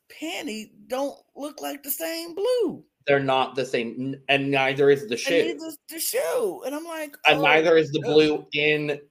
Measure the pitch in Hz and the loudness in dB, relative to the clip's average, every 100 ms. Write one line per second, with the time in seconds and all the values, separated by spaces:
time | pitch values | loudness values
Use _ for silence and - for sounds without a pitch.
0 | _ - 311 381 285 214 214 - 208 254 | _ -12 -10 -8 -8 -10 -12 -18 -8 -4
1 | 277 - _ - 285 - 285 285 285 - | -4 -8 _ -12 -12 -10 -10 -10 -8 -6
2 | 320 330 339 339 453 494 381 131 - _ | -6 -6 -8 -4 0 0 0 -4 -14 _
3 | - 139 135 131 131 - 123 131 113 123 | 0 0 2 0 0 -2 -2 -2 -4 -6
4 | 131 139 - 139 139 139 135 139 139 143 | -8 -6 0 0 2 0 2 4 6 4
5 | 214 233 - 254 339 294 320 - - 330 | 2 -4 0 2 2 -2 -10 -14 -14 -8
6 | - 480 - 508 427 160 254 294 339 320 | -4 -2 0 0 -2 -4 -8 -8 -8 -10
7 | 302 - - 147 143 156 165 165 143 147 | -10 -2 2 4 4 4 6 4 4 -2
8 | 147 151 156 151 - 147 151 151 147 143 | 2 4 4 2 -4 -2 0 0 -2 -6
9 | - | -10